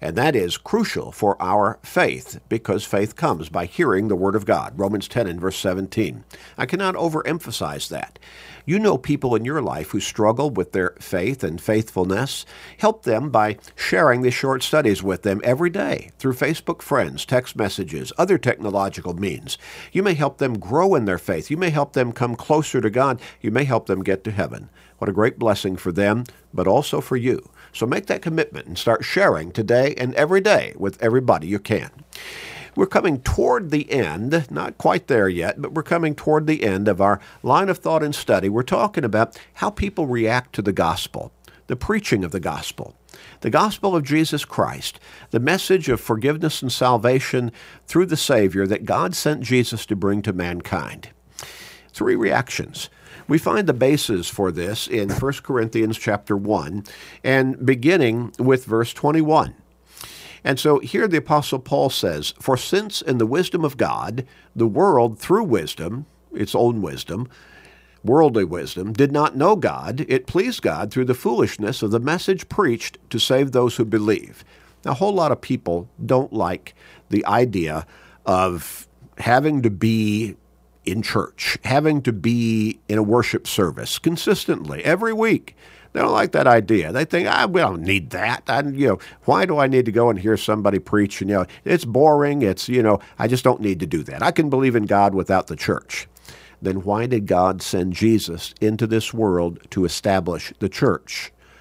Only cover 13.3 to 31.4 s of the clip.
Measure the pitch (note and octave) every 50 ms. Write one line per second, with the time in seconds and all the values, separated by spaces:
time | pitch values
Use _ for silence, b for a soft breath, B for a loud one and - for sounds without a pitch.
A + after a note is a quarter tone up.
13.3 | A#2+ A2 G#2+ G#2+ G#2+ - - - - - - - F3+ F#3 E3 C3+ A#2+ B2 B2+ B2
14.3 | A#2+ - - C3+ C3 B2+ - - D#3 D#3 C#3+ A2 G2 E2 F#2+ G2 F2+ - - G2+
15.3 | F#2+ G#2 - - B2 C#3+ F3 F3 E3 G#3 F#3+ - - - - - - - - C3
16.3 | B2 - D3 C#3+ D#3+ - - - E3+ - - - C#3+ B2 F#2 D2 C2+ - - -
17.3 | C3 B2+ - - - A2 G#2+ F#2+ - - F#2 D2+ D#2+ C#2+ B1+ - - - F3 F#3+
18.3 | F#3 C#3 - B2+ - - A2 G#2 F#2+ G2 G2 G2 - F#2 - F#2 F2 F2 G2+ F#2
19.3 | D2 A#1 - - - B B B B B B B - F3 G3+ G3+ F3 C#3+ D3 C#3
20.3 | - - C#3+ B2+ A#2 G2 F2 F#2 B2 D#3+ F#3 G3 F#3 C#3 A2 G2 F2+ F2 - -
21.3 | F2+ D#2+ - - D3+ E3+ F#3 E3+ D3 D3+ C#3+ - - C3+ B2 A#2+ - - B2+ A#2+
22.3 | A#2+ - - - D3+ D#3 D3+ - - B2+ A2 G#2+ G2+ B2 C3+ C#3 B2+ B2 B B
23.3 | B B - A2 G#2+ B2+ D3 C3+ A#2+ G#2 - - F#2+ F#2+ F#2 F#2+ F#2+ F#2+ - A2
24.3 | F#2+ G2 E2 B1 A#1+ G#1+ G1+ - b b b b b _ A2+ G2+ F2+ G2+ A2 -
25.3 | - - A#2+ A2 G2+ - - G2 F#2 F2 - F#2 E2+ G2 G2+ G2+ G#2+ B2 B2 B
26.3 | B B B B - F2 F2+ F#2 G#2 C#3 C#3+ - - D3+ B2 - C3+ B2+ A#2+ B2+
27.3 | G#2+ - - - B B B B B - A2 B2 D#3 G#3 - - - - - E3+
28.3 | D#3+ D#3+ D3 - - C#2 - - F2+ - - A#2+ A2+ - A2+ - - F#3 G3+ D#3+
29.3 | G2 D#2 D#2+ F2+ - A2+ A2 G2+ A#2+ B2 C3+ C#3+ - - B2+ B2 - - D3+ D#3
30.3 | F#3+ G3 F#3+ G#3+ F#3+ - - - - - F#2 G2 - - A#2+ A2+ A#2+ C3 B2+ A#2+
31.3 | G2 D#2+